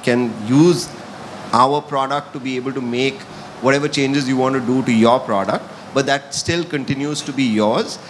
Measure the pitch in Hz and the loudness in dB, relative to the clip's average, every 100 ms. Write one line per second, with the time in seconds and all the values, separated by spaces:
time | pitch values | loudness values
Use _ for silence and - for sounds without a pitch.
0 | - 120 120 107 107 131 170 170 - - | 2 2 0 -4 2 6 6 4 -2 -12
1 | - - - - - 117 131 147 147 143 | -16 -16 -14 -14 -2 4 4 2 -2 -2
2 | 135 143 143 151 127 127 127 135 123 123 | 0 -2 -6 -10 -6 -4 -4 -6 -4 0
3 | 135 131 - - - - 120 139 147 147 | 0 -2 -14 -16 -16 -2 2 2 2 0
4 | 139 139 131 131 131 135 120 127 127 113 | 0 0 0 0 2 0 0 0 2 4
5 | 113 127 131 104 95 160 - - - 135 | 6 4 2 -2 0 -2 -4 -18 -4 -2
6 | 139 139 - - - 170 170 147 127 139 | 2 0 -2 -8 -4 -2 -2 -6 -4 -4
7 | 143 147 - 135 131 107 107 131 226 - | -4 -4 -6 -2 0 2 2 2 -2 -6
8 | - | -14